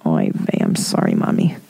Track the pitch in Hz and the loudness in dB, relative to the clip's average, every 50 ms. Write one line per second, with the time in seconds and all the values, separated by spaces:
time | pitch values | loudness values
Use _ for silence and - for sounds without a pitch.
0 | - 160 - - 50 - - - - - - - - - - - - - - - | -2 0 0 0 0 -2 -2 -4 -4 -2 0 0 0 0 0 -2 -2 -2 -2 0
1 | - - - - - - - - - 170 - - - - | 0 2 2 0 0 0 0 2 2 0 0 -2 -16 -20